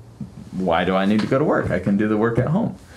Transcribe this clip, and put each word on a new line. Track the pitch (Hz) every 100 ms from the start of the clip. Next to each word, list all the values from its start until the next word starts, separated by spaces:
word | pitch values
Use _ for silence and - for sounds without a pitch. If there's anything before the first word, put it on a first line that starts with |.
| - - - - -
why | 92 92 82
do | 90 92
I | 98
need | 107
to | 98
go | 135
to | 160
work? | - -
I | 87
can | 107 101
do | 107
the | 107
work | 113 117
at | 131
home. | 175 233 - -